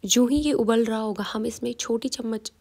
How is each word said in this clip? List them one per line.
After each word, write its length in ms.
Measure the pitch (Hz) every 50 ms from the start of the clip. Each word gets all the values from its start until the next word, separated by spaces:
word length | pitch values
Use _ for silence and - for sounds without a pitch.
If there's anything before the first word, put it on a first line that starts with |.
| -
जो 220 | 196 - 240 247
ही 100 | 240 269 294
ये 140 | 294 302 285
उबल 300 | - 233 208 226 226 233
रहा 140 | 226 220 220
होगा, 260 | 220 214 202 - 202
हम 220 | - - 220 220
इसमें 260 | 233 226 - - 240 240
छोटी 340 | 233 - - 233 233 233 269
चम्मच 420 | - - 233 226 220 214 220 - _ _